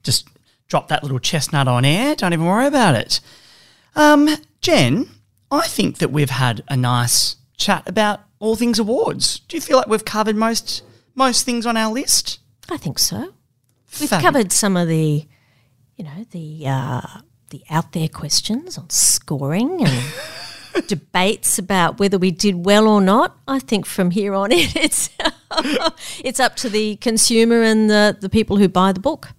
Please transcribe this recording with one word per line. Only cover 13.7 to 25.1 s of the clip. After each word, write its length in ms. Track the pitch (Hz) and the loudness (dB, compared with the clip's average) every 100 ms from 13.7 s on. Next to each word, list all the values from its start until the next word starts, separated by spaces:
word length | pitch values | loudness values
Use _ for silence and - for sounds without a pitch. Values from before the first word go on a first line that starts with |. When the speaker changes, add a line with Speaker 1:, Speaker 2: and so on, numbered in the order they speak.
| _ _ - | _ _ -8
Speaker 2:
We've 100 | 294 | -2
Speaker 1:
Fab- 120 | 190 | 2
Speaker 2:
covered 300 | 339 285 185 | 2 2 0
some 240 | - 202 180 | 0 0 0
of 120 | 170 | 0
the, 380 | 160 156 147 151 _ _ _ _ _ _ - | 0 0 -2 -4 _ _ _ _ _ _ -18
you 80 | |
know, 220 | 160 156 226 | -16 -14 -14
the, 360 | 175 156 156 135 | -14 -14 -10 -4
uh, 340 | 135 127 127 - - _ _ _ | -4 -4 -8 -10 -20 _ _ _
the 140 | - - | -20 -6
out 240 | 156 - | -6 -4
there 140 | 180 160 | -4 -6
questions 680 | - 151 - - 233 359 - | -6 -4 -4 -2 -6 -6 -16
on 120 | 175 | -6
scoring 960 | - - - - 143 139 170 254 370 185 | 0 0 0 -2 -4 -2 -2 -2 0 0
and 160 | 127 135 - - - | 0 -6 -10 -14 -16
<laughs> 440 | - - - - - | -18 -20 -6 -6 -4
debates 680 | 175 _ 180 190 - - - | -8 _ 0 0 0 -2 -4
about 400 | 180 196 165 - | -2 0 0 0
whether 200 | 196 190 | 0 2
we 100 | 185 | 0
did 360 | 165 208 175 175 | 2 0 0 2
well 220 | 208 220 | 4 6
or 140 | 208 | 4
not. 360 | 190 220 339 _ - | 4 4 2 _ -6
I 100 | 269 | -6
think 260 | 254 208 - | -2 -4 -4
from 240 | - 180 | -2 0
here 240 | 180 202 196 | 0 -2 -2
on 160 | 202 | 0
in, 160 | 339 277 | 2 2
<laughs> 40 | 330 | 0
it's, 340 | 311 - - | -2 -2 -6